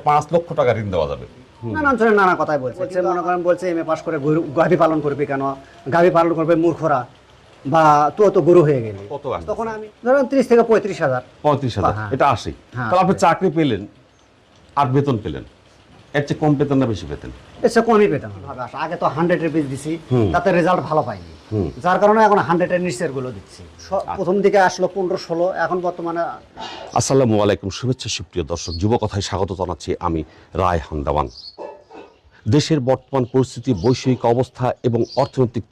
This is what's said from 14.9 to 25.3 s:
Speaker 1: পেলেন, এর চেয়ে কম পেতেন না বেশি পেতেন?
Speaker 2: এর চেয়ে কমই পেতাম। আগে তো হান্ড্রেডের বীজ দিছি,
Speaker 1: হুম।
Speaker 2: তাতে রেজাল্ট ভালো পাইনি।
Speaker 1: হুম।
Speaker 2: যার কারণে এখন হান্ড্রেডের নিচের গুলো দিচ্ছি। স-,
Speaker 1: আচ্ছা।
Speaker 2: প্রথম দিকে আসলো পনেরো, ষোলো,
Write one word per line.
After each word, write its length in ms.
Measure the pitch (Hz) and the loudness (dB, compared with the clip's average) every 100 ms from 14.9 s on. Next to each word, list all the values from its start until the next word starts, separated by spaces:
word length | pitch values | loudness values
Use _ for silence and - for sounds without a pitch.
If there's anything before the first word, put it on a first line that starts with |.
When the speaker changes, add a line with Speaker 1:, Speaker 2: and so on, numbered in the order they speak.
| 135 143 117 | 2 2 -2
Speaker 1:
পেলেন, 260 | 90 67 - _ _ _ _ - - | -4 -10 -12 _ _ _ _ -20 -6
এর 120 | 143 143 | -4 -2
চেয়ে 140 | 156 | 0
কম 140 | 151 | 2
পেতেন 240 | 139 143 135 | 2 2 2
না 80 | 123 | 0
বেশি 200 | 101 78 | -2 -6
পেতেন? 220 | 69 64 - - - | -12 -12 -18 -20 -4
Speaker 2:
এর 60 | 247 | 0
চেয়ে 180 | 226 233 | 2 4
কমই 220 | 214 202 | 4 4
পেতাম। 220 | 147 110 98 139 127 120 | 0 -6 -14 -14 -12 -12
আগে 240 | 135 156 165 | -8 -8 -4
তো 100 | 165 | -2
হান্ড্রেডের 440 | 131 170 175 165 | 0 0 0 0
বীজ 160 | 156 139 | -2 -2
দিছি, 320 | 135 147 165 - | -4 -8 -8 -2
Speaker 1:
হুম। 200 | 127 104 | 2 2
Speaker 2:
তাতে 200 | 170 190 | 2 2
রেজাল্ট 280 | 175 170 180 | 2 2 0
ভালো 220 | 131 156 | 0 -2
পাইনি। 320 | 120 101 85 80 - | -2 -6 -14 -20 -6
Speaker 1:
হুম। 180 | 110 82 - | -4 -4 -4
Speaker 2:
যার 160 | 175 185 | 0 2
কারণে 260 | 208 214 | 4 6
এখন 140 | 214 196 | 6 4
হান্ড্রেডের 420 | 135 165 175 180 | 2 0 0 0
নিচের 320 | 180 - 165 | -2 -4 -6
গুলো 200 | 135 127 | -6 -8
দিচ্ছি। 300 | 101 - - 87 - - | -10 -16 -20 -20 -20 -8
স-, 40 | |
Speaker 1:
আচ্ছা। 220 | 190 - | -6 -6
Speaker 2:
প্রথম 260 | 180 170 196 | -6 -2 2
দিকে 180 | 196 196 | 2 4
আসলো 300 | 185 185 180 | 2 2 -2
পনেরো, 220 | 196 185 175 | -2 -4 -4
ষোলো, 360 | - | -4